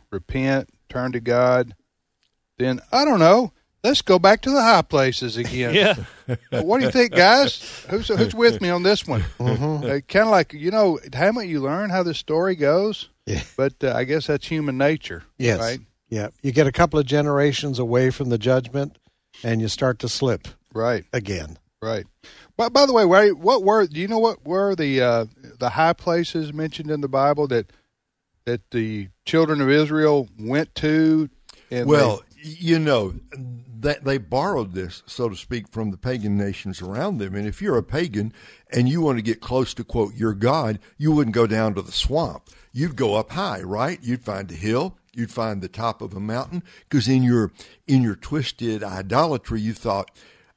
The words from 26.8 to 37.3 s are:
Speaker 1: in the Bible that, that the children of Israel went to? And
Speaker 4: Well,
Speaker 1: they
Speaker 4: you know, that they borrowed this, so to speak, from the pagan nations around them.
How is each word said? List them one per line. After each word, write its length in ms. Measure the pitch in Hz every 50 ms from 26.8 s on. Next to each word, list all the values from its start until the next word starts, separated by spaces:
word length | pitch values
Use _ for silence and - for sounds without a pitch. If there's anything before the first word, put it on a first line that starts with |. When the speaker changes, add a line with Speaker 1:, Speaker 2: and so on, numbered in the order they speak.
| 151 151
Speaker 1:
in 100 | 151 147
the 80 | 143 131
Bible 380 | 131 135 135 143 147 147 147 135
that, 260 | 123 117 101 - _ _ _ _ _ _ _ _ _ _ _ _ _ _ _
that 260 | 120 120 110 - _
the 380 | - 117 110 110 107 104 98 95 - _ _
children 340 | - - 160 165 151 156 147
of 100 | 139 131
Israel 600 | 143 151 151 147 151 156 156 151 147 143 123 101 - 110
went 360 | 107 113 131 147 160 - _
to? 540 | - - 156 156 160 160 156 156 156 156 139 - _ _ - - _ _ _
And 200 | 123 123 120 139
Speaker 4:
Well, 280 | 151 147 135 117 104 95
Speaker 1:
they 80 | - _ _ _ 151
Speaker 4:
you 360 | 156 156 170 175 165 165 160
know, 340 | 156 151 139 113 104 92 90 - - - 147 135 131 123 120 120 123 - 117 110
that 220 | 113 147 147 - 139
they 140 | 135 135 135
borrowed 560 | 101 78 117 131 156 196 196 135 110 95 87
this, 280 | 95 92 87 - - - -
so 220 | - - 123 113
to 60 | 98
speak, 320 | 87 - - 123 117 98 -
from 200 | - 113 110 104
the 60 | 95 -
pagan 380 | - 127 127 123 104 104 101 101
nations 440 | 101 101 95 - - 101 92 -
around 360 | 90 92 98 120 160 208 190 120
them. 160 | 101 95